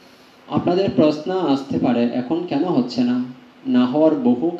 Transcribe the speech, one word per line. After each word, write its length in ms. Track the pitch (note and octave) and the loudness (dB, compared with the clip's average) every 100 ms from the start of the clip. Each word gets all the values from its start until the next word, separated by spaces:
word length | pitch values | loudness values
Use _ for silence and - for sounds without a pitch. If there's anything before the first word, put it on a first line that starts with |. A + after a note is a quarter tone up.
| - - - - - | -20 -20 -20 -20 -6
আপনাদের 400 | - - F3+ G3 C3 | -2 0 0 0 4
প্রশ্ন 320 | D3+ D3+ F#3 F#3 D#3 | 2 2 -4 -2 0
আসতে 240 | C#3 - - C3+ | 0 -2 -2 0
পারে, 180 | A#2 A#2+ B2 | 0 0 -2
এখন 180 | - E3 F3+ | -4 -4 -2
কেন 120 | C#3+ F3 C#3+ | -2 0 0
হচ্ছে 240 | A#2+ C3 B2 | -2 0 0
না? 80 | B2+ B2+ - - - C3 B2 | 0 -4 -10 -20 -12 -2 2
না 80 | B2+ | 2
হওয়ার 220 | D3 D#3 D3 A#2+ | 2 2 2 0
বহু 200 | A#2+ E3+ - | 0 -2 -4